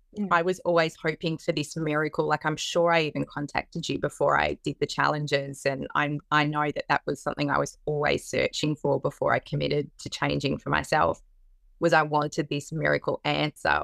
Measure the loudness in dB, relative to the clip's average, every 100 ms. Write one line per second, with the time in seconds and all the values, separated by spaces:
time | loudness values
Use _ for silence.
0 | _ -6 2 2 2 0 2 2 2 0
1 | -4 -2 -4 -2 -2 -2 -4 -4 -2 0
2 | 0 0 0 0 0 -4 -2 2 4 4
3 | 2 -2 -4 -6 -4 -4 -4 -6 -6 -4
4 | -4 0 2 4 2 -2 -6 -4 -4 0
5 | 0 0 0 -2 -2 -4 -4 -4 -4 -2
6 | -2 -2 2 4 4 2 -2 -2 -2 -2
7 | -2 -4 -4 -2 0 0 -2 -6 -6 -2
8 | 0 0 0 -2 0 0 -2 -2 0 0
9 | -2 -2 0 0 -2 -4 -2 -2 -4 -12
10 | -14 -4 -2 -2 -2 -4 -2 -2 2 2
11 | 2 0 -10 _ _ _ _ _ 4 4
12 | 4 0 0 -2 -4 -6 -6 -2 0 0
13 | 0 -4 -2 -2 -2 -2 0 0